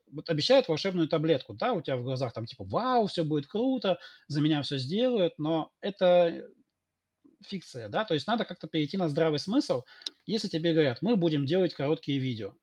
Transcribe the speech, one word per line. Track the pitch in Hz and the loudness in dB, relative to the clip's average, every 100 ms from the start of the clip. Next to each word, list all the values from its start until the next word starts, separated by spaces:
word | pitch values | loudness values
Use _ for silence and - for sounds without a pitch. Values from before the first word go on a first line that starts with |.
| _ | _
вот | 143 156 | -10 -4
обещают | 151 147 269 247 | 0 4 4 4
волшебную | 156 196 180 156 | 0 -2 0 0
таблетку, | 160 160 160 - | 2 2 0 -2
да, | 107 233 | -6 -2
у | 202 | -2
тебя | 143 127 | -2 -4
в | |
глазах | 123 127 127 | -4 -4 -4
там | 117 113 | -6 -10
типа: | - | -12
«Вау, | 95 160 254 247 202 | -6 -4 0 2 2
все | - | 0
будет | 156 151 139 | -2 -2 -2
круто, | 208 262 262 202 175 - - - | -2 -2 0 0 -2 -6 -20 -6
за | 147 | 0
меня | 151 147 | 2 2
все | 131 139 | -2 -4
сделают», | 127 202 254 233 170 - | -4 0 0 2 0 0
но | 151 165 147 _ | -2 -2 -4 _
это | 202 - 180 180 170 - - _ _ _ _ _ _ _ _ _ - | -8 2 4 6 4 0 -12 _ _ _ _ _ _ _ _ _ -12
фикция, | 190 - 127 107 | -12 -12 -14 -6
да, | 165 | -4
то | 214 | -2
есть | 151 - | -2 0
надо | 226 | -2
как-то | 196 185 175 | -4 -10 -6
перейти | 160 147 196 | -2 -2 -2
на | 165 | 0
здравый | 143 160 147 | 2 2 2
смысл. | - 254 - - - - - - - | 0 0 0 -2 -6 -14 -16 -12 -6
Если | 214 208 | -4 -2
тебе | 165 170 | -2 2
говорят: | 160 143 120 | 4 2 2
«Мы | 196 226 | 0 2
будем | 165 151 139 | 2 2 2
делать | 185 180 | 2 0
короткие | - 143 156 - 139 | 0 -2 -2 -2 -2
видео», | 131 110 98 - | -2 -4 -8 -14